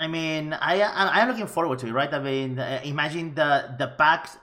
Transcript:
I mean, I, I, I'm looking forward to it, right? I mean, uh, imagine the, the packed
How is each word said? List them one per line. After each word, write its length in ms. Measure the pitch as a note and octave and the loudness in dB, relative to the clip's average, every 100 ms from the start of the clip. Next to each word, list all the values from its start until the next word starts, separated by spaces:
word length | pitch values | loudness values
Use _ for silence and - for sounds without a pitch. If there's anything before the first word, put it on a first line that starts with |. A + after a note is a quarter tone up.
I 60 | D#3+ | -6
mean, 440 | E3 D#3+ D#3 D3+ | -2 -2 -2 -4
I, 300 | D#3 D3+ F#3 | -2 0 2
I, 400 | G#3 - F#3+ E3+ | 2 2 2 4
I'm 60 | B3 | 2
looking 180 | A3+ G3+ | 0 -4
forward 320 | - E3 B2+ | -2 0 -2
to 80 | A#2 | -2
it, 40 | |
right? 200 | A#2+ C#3+ | -2 0
I 60 | D3 | -2
mean, 400 | C#3 C3+ C3 B2+ | -2 -2 -2 -4
uh, 240 | B2+ C3+ | -4 -6
imagine 520 | C#3+ D3 D3+ E3 E3 D3 | -4 -2 -2 -4 -4 0
the, 400 | D3 C#3 - B2+ | 4 4 2 -4
the 80 | B2+ | -4
packed 500 | - D#3 E3 - - | 4 4 4 -2 -16